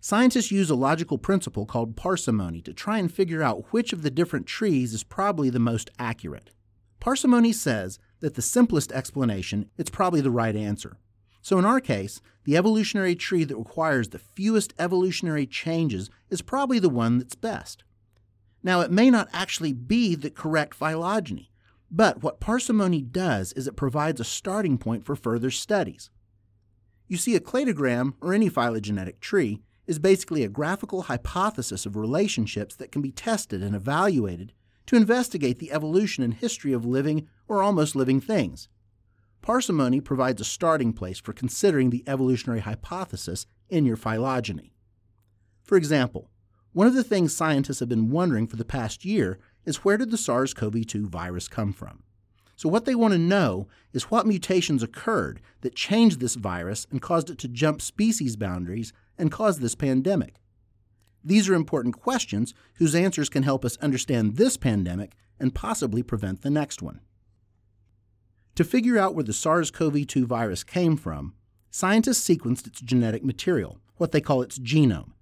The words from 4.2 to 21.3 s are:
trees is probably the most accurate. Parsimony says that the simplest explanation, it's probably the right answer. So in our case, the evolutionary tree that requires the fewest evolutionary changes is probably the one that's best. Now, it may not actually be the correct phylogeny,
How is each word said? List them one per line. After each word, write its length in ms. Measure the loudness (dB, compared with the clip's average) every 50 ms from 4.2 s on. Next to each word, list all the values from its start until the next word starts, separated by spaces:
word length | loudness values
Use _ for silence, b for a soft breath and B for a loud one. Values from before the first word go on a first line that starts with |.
| 0 0 0 -6 -6
trees 460 | -6 -6 -2 0 2 2 2 2 0 -4
is 120 | -6 -8
probably 460 | _ -6 -2 -2 -2 0 0 0 0
the 80 | 2 2
most 320 | 2 2 2 -2 -4 -6 _ _
accurate. 520 | -6 -6 -6 -6 -8 -12 -12 -12 -16 -20 _ _ _ _ _ _ _ _ _ _
Parsimony 520 | -2 -2 -2 2 4 4 6 6 6 4 4
says 460 | 0 0 -2 -2 -2 -2 -6 -10 -14 _ _ _ _
that 140 | -6 -6 -4
the 80 | -4 -4
simplest 500 | 0 4 4 4 4 4 0 0 0 -4
explanation, 800 | -6 -6 -6 -4 -2 0 0 0 -2 -4 -4 -4 -4 -6 -6 _
it's 140 | -8 -8 -8
probably 300 | -2 -2 0 2 2 2
the 100 | 2 2
right 260 | 0 0 0 0 -2
answer. 420 | -2 -2 -4 -4 -6 -6 -14 -16 -20 _ _ _ _ _ _ _ _
So 180 | _ 0 2 2
in 60 | 4
our 160 | 4 2 2
case, 400 | 0 0 -4 -2 -2 -6 -10 -14 b b b b b
the 120 | 0 2
evolutionary 580 | 4 4 4 2 2 0 0 0 0 0 0 0
tree 300 | -2 -2 -2 0 0 0
that 120 | 0 -4
requires 520 | -10 -10 -10 -4 -2 0 2 2 2 0 -2
the 100 | -6 -16
fewest 560 | -18 -18 _ -4 -2 2 2 2 2 0 -4 -4
evolutionary 680 | -2 0 2 2 2 2 0 -2 -4 -2 -2 -2 -2
changes 640 | -4 -6 -8 -4 -2 0 0 0 0 0 -2 -6 -10 b b b b
is 140 | -8 -8 -6
probably 360 | -4 -2 -2 0 2 2 4
the 100 | 4 4
one 280 | 2 4 2 2 2 2
that's 160 | 0 -2 -10
best. 500 | _ -8 -6 -6 -6 -10 -14 -18 _ _ _ _ _ _ _ _ _ _ _ _ _ _ _ _ _ _
Now, 180 | 0 2 2
it 100 | 2 2
may 200 | 4 6 8 8
not 180 | 8 6 4 0 -4
actually 400 | -6 -4 -4 -4 -4 -2 -2 -4
be 420 | -4 -2 0 2 2 4 2 0
the 160 | 0 -2 -8
correct 440 | -8 -6 -6 -2 0 0 0 -2 -4
phylogeny, 760 | -4 -4 -2 -2 -2 -2 -2 -2 -2 -2 -4